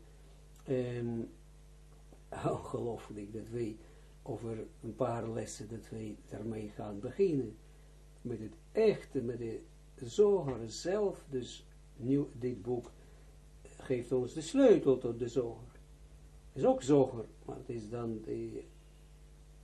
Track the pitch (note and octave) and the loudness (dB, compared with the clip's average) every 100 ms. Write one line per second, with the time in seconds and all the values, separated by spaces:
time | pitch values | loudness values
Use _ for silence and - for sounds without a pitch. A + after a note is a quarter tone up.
0 | - - - - - - - B2+ B2 A#2+ | -16 -20 -20 -20 -20 -18 -2 0 0 -4
1 | A#2+ A#2 - - - - - - - - | -4 -4 -6 -12 -20 -20 -20 -20 -20 -20
2 | - - - - E3 - - A#2 A#2 G#2+ | -20 -20 -14 -2 -2 -2 -4 -4 -4 -6
3 | - G#2 G2+ A2 G#2+ A#2+ G#2+ - - - | -10 -10 -8 -10 -8 -4 -4 -6 -16 -20
4 | - - - G#2+ A2+ A2 - - A#2+ G#2 | -20 -18 -10 -8 -6 -6 -8 -10 -12 0
5 | B2 A#2 A2+ A2+ - - G#2+ A2+ - A2+ | 0 0 -4 -4 -6 -10 -10 -10 -10 -8
6 | G#2+ G#2 - G#2 A2 A2 G#2 - G#2 G2+ | -8 -10 -12 -8 -6 -6 -8 -8 -8 -6
7 | A#2 D3+ G3 C#3 A2 - - - - - | -8 2 4 4 -2 -6 -20 -20 -20 -20
8 | - - A#2+ A2 G#2+ - - G#3+ A3 - | -20 -12 -8 -6 -8 -14 -4 4 4 4
9 | - C#3 A#2+ A#2+ A2+ A2 - - - - | -2 -4 -2 -4 -6 -6 -12 -20 -20 -12
10 | A#2+ - G#3 G3 C#3 A#2 A2+ - E3+ G#3 | -8 4 6 6 2 -4 -6 -6 -2 0
11 | G3 - - C3 G#2+ - - - - - | 0 -2 -6 -6 -6 -14 -18 -20 -20 -8
12 | A#2+ C#3+ C#3+ A2+ B2 G#2+ A#2 A#2+ - - | 2 2 2 -2 -4 -4 -2 -4 -4 -18
13 | - - - - - - - - - B2 | -20 -20 -20 -20 -20 -20 -20 -18 -2 -2
14 | A#2 B2+ B2 D#3+ D3 C4+ C4 E3 C3+ B2+ | 2 0 0 -4 0 6 10 10 8 4
15 | A#2+ A#2 A#2+ C3+ A#2 - - - - - | 2 -2 0 0 -2 -6 -16 -18 -20 -20
16 | - - - - - C3 A3+ C4 B2 D3 | -20 -20 -20 -20 -14 2 4 4 6 8
17 | B2 A#2 G#2 - - B2 B2+ A#2 G#2 A#2+ | 8 2 -8 -12 -12 -12 -8 -8 -6 -4
18 | A#2 A2 A#2 A#2 A2+ A2+ - - - - | -4 -4 -4 -6 -4 -8 -12 -20 -20 -20
19 | - - - - - - | -20 -20 -20 -20 -20 -20